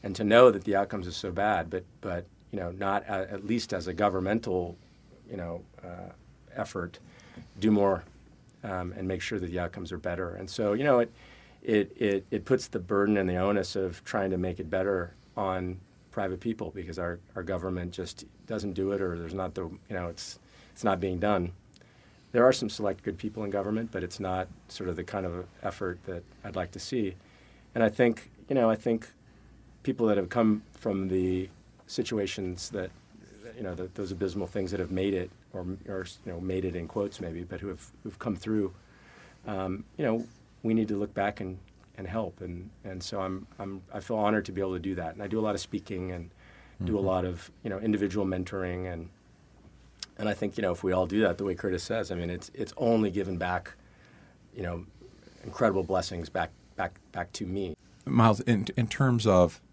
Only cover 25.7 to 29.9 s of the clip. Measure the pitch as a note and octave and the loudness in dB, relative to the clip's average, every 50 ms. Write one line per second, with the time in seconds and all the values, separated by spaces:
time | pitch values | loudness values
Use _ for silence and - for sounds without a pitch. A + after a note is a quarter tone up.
25.7 | F#2 - G2+ F#2 F2+ F2+ - - F#2 F2 - - - - - G#2 E2+ F#2 F2 F2 | -6 -4 -4 -4 -4 -6 -8 -8 -8 -8 -10 -14 -20 -14 -12 -6 -4 -2 -4 -4
26.7 | - F#2+ - - - B2 G#2+ G2 F#2 - - - - - - - - - - - | -4 -10 -8 -2 0 0 0 0 -2 -8 -18 -20 -20 -20 -20 -20 -20 -20 -20 -8
27.7 | - A#2 A#2 G#2+ G#2+ - B2+ A#2+ A2+ - - - - - - - C#3+ C3+ A#2 A2+ | 2 4 4 4 6 6 6 6 6 2 -6 -18 -20 -20 -6 0 2 4 6 6
28.7 | A2 G#2+ - A#2+ A2+ A2+ - - - _ - - - - - - - - - - | 4 2 2 0 0 0 0 -6 -18 _ -20 -20 -20 -20 -20 -20 -20 -20 -20 -20
29.7 | - - - - | -20 -8 -4 -4